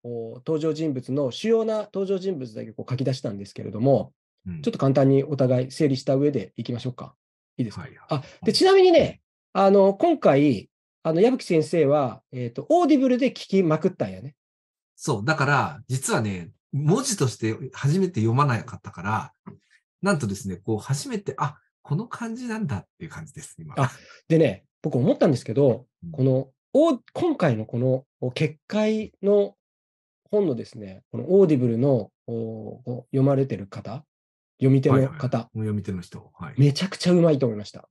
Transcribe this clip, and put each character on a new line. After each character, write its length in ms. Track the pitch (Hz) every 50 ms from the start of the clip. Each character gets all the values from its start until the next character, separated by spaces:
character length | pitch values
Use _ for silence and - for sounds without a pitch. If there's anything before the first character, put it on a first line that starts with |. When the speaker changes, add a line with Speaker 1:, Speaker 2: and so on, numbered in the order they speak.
| _
Speaker 1:
お 320 | 120 120 117 113 113 117
ー、 0 |
登 240 | - _ - 160 156
場 120 | 156 160 151
人 200 | 151 160 156 135
物 180 | 127 123 -
の、 200 | 131 143 143 123
主 180 | 113 - - 220
要 160 | 226 226 220
な 240 | 220 220 214 202 - -
登 120 | 190 196
場 120 | 185 196
人 200 | 185 180 196 185 139
物 160 | 127 117 110
だ 80 | 117 113
け 80 | 113
こ 140 | 110 - 120
う 20 | -
書 60 | 127
き 80 | 123 131
出 100 | 135 131
し 80 | -
た 100 | - 123
ん 60 | 101
で 80 | 98 98
す 80 | - -
け 100 | - 101
れ 80 | 104
ど 100 | 98 107
も、 320 | 117 139 135 107 - - _ _ _ _ _ _ _
Speaker 2:
う 40 | 95 87
ん。 80 | 80
Speaker 1:
ち 80 | 143 233
ょ 0 |
っ 20 |
と 80 | - -
簡 140 | 139 135 135
単 160 | 143 135 135
に 160 | 139 135 139
お 100 | 151 147
互 300 | 131 143 123 127 123 131
い 60 | 131
整 180 | - - 160 143
理 80 | 135
し 80 | 127 -
た 100 | - 135
上 160 | 135 143 147
で 220 | 135 117 98 - _
い 80 | - 113
き 80 | -
ま 80 | 120 113
し 80 | -
ょ 40 | 127
う 20 | 123
か。 220 | - - - _ _ _ _ _ _ _ _ _
い 60 | - 123
い 20 |
で 60 | 107
す 40 | -
か？ 60 | -
Speaker 2:
は 80 | 78 -
い 20 | -
は 20 |
い。 100 | - - _
Speaker 1:
あ、 120 | 156 139 - - - _ -
で、 100 | - -
ち 100 | - 370
な 100 | 381 392
み 80 | 392
に 120 | 370 370 339
ね、 260 | 302 202 - - _ _ _ _ _ _ _
あ 180 | _ 190 196 196
の、 240 | 196 202 190 196 196
今 240 | - 320 349 320
回、 520 | - - 185 143 139 147 147 120 92 - _ _ _ _ _ _ _ _
あ 80 | 160
の、 80 | 160 165
矢 120 | 208 247
吹 120 | 262 254 -
先 200 | - 175 156 147
生 220 | - - 170 151
は、 360 | 135 147 151 139 117 104 - _ _
え 160 | - 127 123
ー 60 | 117 -
と、 120 | - - -
オ 160 | 302 349 349
ー 20 |
デ 80 | 269 302
ィ 40 | 254
ブ 100 | 269 262
ル 80 | 254
で 140 | 233 269 240
聞 180 | - - - -
き 140 | - 190 185
ま 140 | 160 156
く 120 | 156 - 190
っ 20 |
た 140 | 185 _ 127
ん 80 | 98 95
や 80 | 92
ね。 140 | 113 143 _ _ _ _ _ _ _ _ _ _ _ _ _
Speaker 2:
そ 240 | _ - 160 131 101
う。 60 | 104
だ 100 | 151 156
か 100 | 147 139
ら、 380 | 139 143 131 110 90 - - - -
実 240 | 127 131 - - 214
は 80 | 147
ね、 300 | 110 104 95 90 85 - _ _ _ _
文 320 | - 139 147 147 190 262 262
字 140 | 269 214
と 100 | - 143
し 80 | 120 -
て 220 | - - 110 110 - 143 127 -
初 260 | - - 139 156 190
め 80 | 190
て 140 | 180 180 113
読 120 | 107 113 113
ま 120 | 135 147
な 180 | 143 117 104 -
か 140 | - -
っ 40 | -
た 100 | _ -
か 100 | - 85
ら、 320 | 85 101 110 101 147 - _ _ _ - 104 _ _ _ _ _ _ _ _ _
な 120 | 170 196 202
ん 60 | 143
と 80 | 123
で 80 | 101 98
す 120 | 95 -
ね、 80 | 95 90
こ 200 | - _ - 110
う、 20 |
初 320 | 101 - - 139 143 - 277
め 100 | 240 208
て、 140 | - - -
あ、 200 | - 151 143 - _ _ _ _ _
こ 140 | _ - 143
の 120 | 170 240
感 280 | 240 - - 233 226 226
じ 120 | 247 254
な 120 | 240 214 220
ん 80 | 214
だ 100 | 143 -
っ 80 | - - _ _ _
て 60 | 180
い 20 |
う 40 | 156
感 140 | - - 160
じ 80 | 147 _
で 80 | 156
す、 140 | - - - -
今。 140 | 160 151 135
Speaker 1:
あ、 140 | - 135 127 - - - - - - _
で 100 | _ 160
ね、 260 | 160 160 120 95 98 _ _ _ _ -
僕 140 | 156 147
思 160 | 127 123 196 285
っ 40 |
た 100 | - 277
ん 40 | 180
で 60 | 135
す 60 | 123 -
け 100 | - 110
ど、 320 | 135 143 135 110 - - _ _ _ -
Speaker 2:
う 20 |
ん。 40 | 170
Speaker 1:
こ 120 | 160 147 127
の、 260 | 131 127 131 - - _ _ _ _ -
お-、 260 | 262 320 330 277 233 _ - _
今 220 | - 349 359 285
回 220 | - 185 147 113
の 80 | 107 110
こ 140 | - - 117
の、 260 | 123 131 127 131 - _ _ _
お、 100 | 131 127
結 260 | 123 - 156 143 151 _ _
界 440 | - - 214 214 214 220 214 214 196 _ _ 190
の 320 | 202 208 202 202 202 _ _ _ _ _ _ _ _ _ _ _ _ _ _ _ _
本 160 | - 208 208
の 100 | 160 123
で 100 | 113 117
す 120 | - -
ね、 240 | 117 104 95 92 95 _ _
こ 60 | -
の 160 | - 123 156 185
オ 120 | 202 196
ー 20 |
デ 80 | 160 156
ィ 20 |
ブ 100 | 127 123
ル 100 | 120 113
の、 340 | 113 135 143 135 117 - - _ _ _
お、 60 | - 117
お、 760 | 113 113 110 110 110 110 107 110 117 123 120 123 - - _
読 140 | - 135 131
ま 120 | 143 139
れ 120 | 135 139
て 100 | 135 117
る 80 | 95 98
方、 400 | 98 - 104 - - 113 151 _ _ _ _ _ _ _ _ _ _ _ _
読 120 | 135 131
み 100 | 135 135
手 80 | 135 143
の 60 | 135
方。 40 | 135
Speaker 2:
は 40 | 135
い 40 | 135
は 60 | -
い。 40 | - 135 123 - 117 113 _ _ 110
読 140 | 110 107 104
み 80 | 104
手 120 | 95 - 95
の 80 | 90
人。 280 | 87 - - - - _ _
は 180 | - 85 78
い。 20 | -
Speaker 1:
め 160 | - 139 147 139
ち 100 | - 185
ゃ 60 | 190
く 80 | -
ち 120 | - - 180
ゃ 40 | 180
う 80 | 175
ま 100 | 170 165
い 80 | 151 135
と 80 | 139
思 80 | 117 107
い 20 |
ま 80 | 104 104
し 60 | -
た。 180 | - - - _